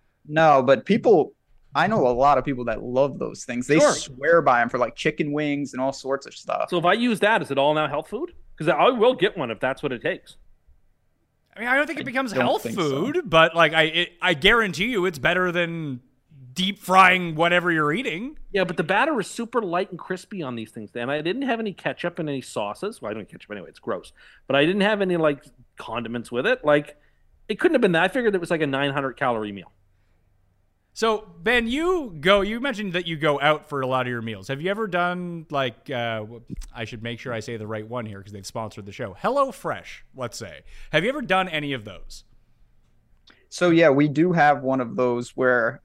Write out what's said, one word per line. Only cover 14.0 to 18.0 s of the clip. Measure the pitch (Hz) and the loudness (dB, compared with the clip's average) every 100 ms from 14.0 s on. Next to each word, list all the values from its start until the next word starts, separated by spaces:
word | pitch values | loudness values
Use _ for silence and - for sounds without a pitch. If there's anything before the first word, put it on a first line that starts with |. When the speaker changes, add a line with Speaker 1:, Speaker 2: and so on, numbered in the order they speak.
| 175 - | -2 -2
Speaker 3:
I | 180 | -2
guarantee | 147 185 233 208 151 226 | 2 4 4 2 -2 -2
you, | 214 185 | 0 -2
it's | 147 | -2
better | 151 180 180 | 0 2 0
than | 175 170 165 151 123 - _ _ 139 127 | 0 -4 -4 -8 -10 -14 _ _ -20 -12
deep | - 190 196 | -6 -4 -6
frying | - 190 185 185 175 | 4 6 8 6 0
whatever | 151 170 175 175 | 0 2 4 2
you're | 160 147 | 2 2
eating. | 185 | 0